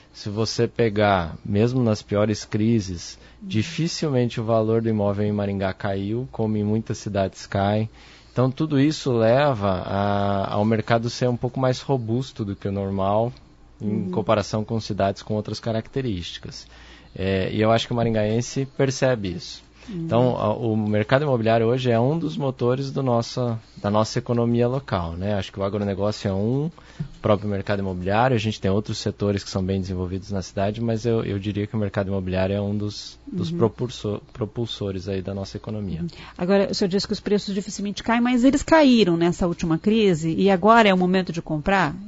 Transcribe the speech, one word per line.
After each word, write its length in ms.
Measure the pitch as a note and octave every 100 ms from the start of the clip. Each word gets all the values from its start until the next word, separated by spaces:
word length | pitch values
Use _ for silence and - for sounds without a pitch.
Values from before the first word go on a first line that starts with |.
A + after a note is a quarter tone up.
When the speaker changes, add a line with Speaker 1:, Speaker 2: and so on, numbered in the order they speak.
| -
Speaker 1:
Se 160 | - G#2+
você 360 | G2+ A2 - A#2
pegar, 680 | - A#2 G#2 G#2 G2 E2 D#2+ -
mesmo 380 | G2+ A#2+ B2+
nas 180 | A#2 G#2+
piores 440 | - G2+ G#2+ G#2 -
crises, 760 | G#2+ A2 A#2 F#2+ E2+ - - - -
dificilmente 960 | G3 A2 - - E3 - D#3+ B2+ A#2+ B2
o 40 |
valor 380 | A2 A2+ A2 A2+
do 60 | A2+
imóvel 380 | G#2+ G2+ G2+ G#2
em 80 |
Maringá 400 | G#2 G2+ G2 F#2+
caiu, 540 | F#2+ G#2 G2 G2 A2+ C3
como 240 | - A2 G#2+
em 80 |
muitas 340 | G#2 A2 A2+ A2
cidades 480 | A2 G2 F#2+ - -
cai. 440 | G2+ G2 G#2+ A2 - - - -
Então, 180 | - C3
tudo 300 | B2+ D#3 C#3+
isso 320 | C#3+ D#3 C#3
leva 580 | A#2 A2 B2+ D3 A2+ G2+ F#2 -
a, 680 | G2 G2+ G2+ G2+ G2 G2
ao 100 | G#2
mercado 460 | G#2+ A2 - A#2 A#2
ser 180 | - B2
um 80 | A#2+
pouco 240 | B2+ -
mais 220 | C3 B2+
robusto 640 | - C3+ A2 A#2+ C3 - G#2
do 100 | G2
que 140 | G2+
o 20 |
normal, 640 | G2 G2 G2 F#2+ G#2 A#2 B2+ - - - -
em 240 | G#2+ F#3 F3+
Speaker 2:
Uhum. 60 |
Speaker 1:
comparação 520 | F3+ G2+ G#2+ G2 A2
com 160 | G#2 A2+
cidades 420 | - G2+ G2 G#2
com 120 | -
outras 260 | G#2+ G#2 G#2
características. 1080 | - A2+ - C#3 C3 F#2 F2 - - - - - - - -
É, 380 | - F#2+ F#2+ F#2+
e 100 | A2
eu 80 | G#2+
acho 160 | A2+ -
que 60 |
o 40 | A#2+
maringaense 680 | A#2 A2 G#2+ A2+ B2 C#3 C3+ -
percebe 500 | C3+ C3+ C3+ B2 G2
isso. 280 | F2 - - - - -
Speaker 2:
Hum. 140 | F#3 E3
Speaker 1:
Então, 320 | A2+ B2+ A#2
a, 160 | G#2
o 220 | G#2+ A#2 A2
mercado 480 | G#2+ G#2 G#2 C3
imobiliário 440 | D3+ B2 A2 A#2 A2+
hoje 220 | C3 B2+
é 80 | A2+
um 180 | B2 E3
dos 200 | E3 -
motores 540 | C#3 B2+ B2 C3 C3+
do 100 | D3
nossa, 580 | C3 A#2 A#2 - B2 A2+ - -
da 80 | G2+
nossa 300 | G#2+ A2 -
economia 480 | - A#2+ A#2 A#2+ A#2+
local, 460 | C3 C3+ F#2+ E2
né? 220 | E2+ G2 G#2
Acho 160 | F#2
que 80 | -
o 40 |
agronegócio 640 | G2 G#2 G2+ F#2+ G2+ A2 G#2
é 40 |
um, 320 | F#2+ G#2+ C3+ D#3
o 60 | - - - - -
próprio 280 | G#2 G2+ G#2
mercado 300 | G2 G2 G#2
imobiliário, 560 | G2 F2+ F2+ G#2 B2+ A#2+
a 40 |
gente 200 | A2 G#2
tem 100 | G2
outros 280 | G2 G#2+ G#2+
setores 460 | G#2+ - G2+ G2+
que 60 | -
são 140 | G2+
bem 160 | F#2 F#2+
desenvolvidos 520 | F#2 F2+ F#2 F#2+ F#2+
na 100 | G2
cidade, 400 | F2+ - G2 A2+
mas 240 | A#2 A2+ A#2
eu, 180 | A2+
eu 160 | - G2+
diria 280 | G2 G2+ G#2
que 80 | A2
o 40 |
mercado 280 | G2+ G#2 F#2+
imobiliário 480 | G2 F#2 F#2 F#2+ G2+
é 60 |
um 140 | G2+ G#2
dos, 420 | G#2 G#2 - - -
dos 260 | G3 D#3+
Speaker 2:
Uhum. 60 | E3+
Speaker 1:
propulso-, 640 | A2+ - B2 - G#2 G#2+ -
propulsores 760 | - G#2+ - A#2 - G2+ F#2+ F#2+
aí 140 | G2
da 120 | F#2
nossa 240 | G2 G2 G#2
economia. 440 | - G#2+ G2+ D#3+
Speaker 2:
Uhum. 60 | E3+ - - -
Agora, 300 | F3+ G3 G3
o 60 | -
senhor 140 | G3+
disse 180 | G3 -
que 60 |
os 60 | G#3
preços 340 | - G#3 -
dificilmente 500 | G3 G3 - G3+ G3
caem, 180 | - A#3
mas 220 | A#3+ B3
eles 200 | B3+ C#4
caíram 520 | - D#4+ C#4+ A#3 F#3 E3+
nessa 320 | E3+ E3 F3+
última 300 | E3+ F3 D#3+
crise 560 | G#3 A3 G#3 D#3+ D#3+ D#3+
e 120 | F#3+
agora 400 | F#3+ F#3+ A#3 G#3+
é 40 |
o 40 | F#3
momento 340 | F3+ F#3+ F3+
de 100 | E3
comprar, 540 | - D#3 D3 G3 D#3 F#3+